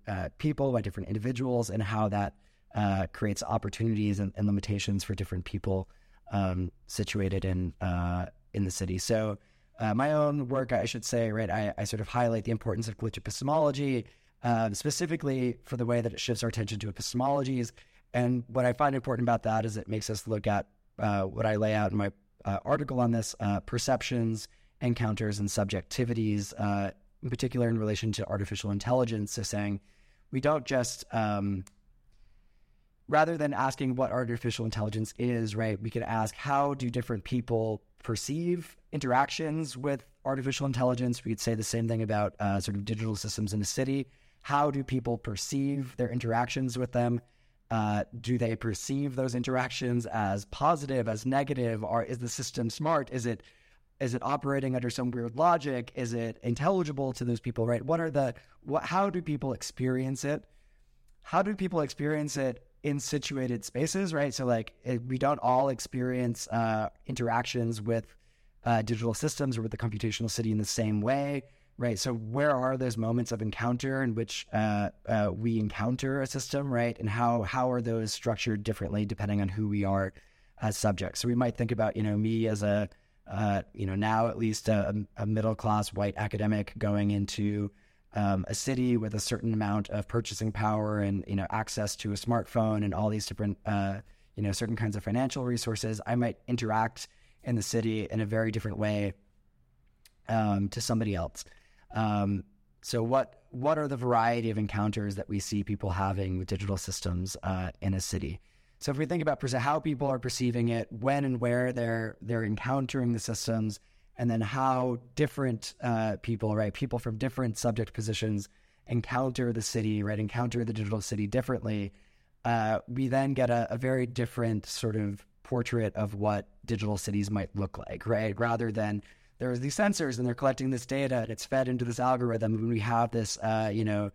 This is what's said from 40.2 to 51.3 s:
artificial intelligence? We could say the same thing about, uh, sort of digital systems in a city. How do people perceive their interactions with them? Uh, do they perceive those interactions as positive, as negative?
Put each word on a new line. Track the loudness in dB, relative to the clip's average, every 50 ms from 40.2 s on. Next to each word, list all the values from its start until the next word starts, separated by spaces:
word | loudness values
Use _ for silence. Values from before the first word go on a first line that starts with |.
| -4
artificial | -2 -2 -2 0 -2 -2 0 0
intelligence? | 0 0 2 2 2 2 2 2 0 0 0 -2
We | -4
could | -4 -2
say | 0 0 0
the | 0 0
same | -2 0 0 0 2
thing | 0 0
about, | 0 0 0 2 0 0 -2 0
uh, | 0 2 2 2
sort | 0 0 -2 -4
of | -2
digital | -2 -2 -2 -2 -2 -2
systems | -2 -4 -4 -2 -2 -2 0 0
in | 0
a | -2
city. | 0 0 0 0 0 0 -2 -2 -4 -10 -20 _ -20 _ _
How | -6 0 2 4 4 4
do | 2 0 -2
people | 0 0 0 0 0 -2 -2
perceive | -2 -6 -6 -6 -6 -4 -2 -2 0 0 0 -2 -4 -6 -4 -4
their | -2 -2
interactions | -2 -2 0 2 2 2 2 0 0 -2 -2 -2 -2 -2
with | -4 -2 0
them? | 2 2 2 2 0 -2 _ _ _ _ _ _ _ _ -2
Uh, | 0 0 2 2 2 0 -2 -2 -6 -10
do | -4 0 0 2
they | 2 0 0
perceive | 0 -2 -2 -2 -2 -4 -4 -2 -2 -2 -2 -2
those | -2 -2 0 0
interactions | -2 -2 0 0 0 0 -2 -4 -4 -2 0 0 0 0 -2
as | -2 0 0 0 0 -2 -4
positive, | -6 -6 0 2 2 2 2 0 -2 0 0 0 0
as | -2 -2 -2
negative? | 0